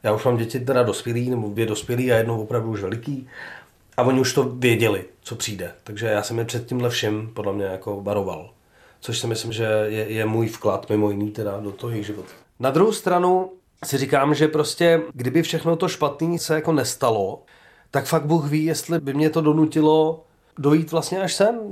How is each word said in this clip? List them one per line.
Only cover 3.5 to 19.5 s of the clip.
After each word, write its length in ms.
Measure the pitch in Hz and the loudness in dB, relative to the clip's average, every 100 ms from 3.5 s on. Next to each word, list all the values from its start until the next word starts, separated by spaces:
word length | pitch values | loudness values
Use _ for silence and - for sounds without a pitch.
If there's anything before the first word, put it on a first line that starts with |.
| - - _ _ - | -18 -20 _ _ 0
A 60 | |
oni 160 | 123 131 | 2 4
už 140 | 127 | 2
to 100 | - | 2
věděli, 640 | 123 127 127 110 113 98 92 _ | 0 2 2 4 2 0 -6 _
co 140 | - 113 | -14 -8
přijde. 360 | - 98 87 - | -8 -8 -10 -14
Takže 240 | - 104 113 | -16 -6 -2
já 160 | 104 | -2
jsem 160 | - 117 | -2 -4
je 60 | 117 | -4
před 200 | 117 - | -6 -4
tímhle 240 | 127 123 | -2 -2
všem 400 | 120 110 107 113 | 0 -2 -2 -6
podle 200 | - 101 | -6 -6
mě 120 | 101 98 | -4 -4
jako 360 | 95 - 98 | -6 -8 -8
varoval. 480 | 98 104 95 87 92 _ _ _ _ _ | -2 -2 -2 -6 -14 _ _ _ _ _
Což 200 | - 117 | -8 -4
si 80 | 117 | -4
myslím, 240 | 113 117 | -4 -6
že 160 | 110 110 107 107 | -4 0 0 0
je, 180 | 110 107 | -2 -4
je 160 | 110 110 | -2 0
můj 220 | 110 113 | 0 -2
vklad, 420 | - 107 95 - | 0 -2 -2 -2
mimo 220 | 107 104 | 0 0
jiný 200 | 101 107 | 0 -4
teda, 280 | 107 107 98 | -4 -6 -6
do 120 | 104 | -10
toho 200 | 98 117 | -10 -8
jejich 140 | 113 101 | -6 -8
života. 240 | 101 - - _ _ | -10 -14 -20 _ _
Na 100 | 127 | 0
druhou 220 | 143 214 | 4 4
stranu 600 | 208 190 175 180 185 185 - _ _ - | 2 0 2 4 2 0 -10 _ _ -4
si 120 | 135 | -2
říkám, 380 | 135 143 139 143 | 2 4 4 4
že 120 | 156 | 4
prostě, 540 | 156 147 - 170 165 160 | 2 0 4 6 6 2
kdyby 280 | - 123 151 | -4 0 0
všechno 340 | 156 160 165 165 | 0 -2 0 0
to 120 | 185 | 0
špatný 520 | - 147 - 165 170 | 0 -2 0 -2 -2
se 160 | - 156 | 0 0
jako 160 | 156 | 2
nestalo, 680 | 151 120 - 127 110 95 - _ - - _ _ | 0 0 0 0 2 -2 -6 _ -20 -20 _ _
tak 140 | 135 123 | -4 0
fakt 200 | 160 147 | 0 2
Bůh 200 | 165 147 | 0 2
ví, 200 | 156 156 | 0 0
jestli 340 | 156 - 165 | -2 -2 -2
by 140 | 139 | -2
mě 160 | 139 156 | 2 2
to 120 | 165 | 4
donutilo 840 | 151 | 2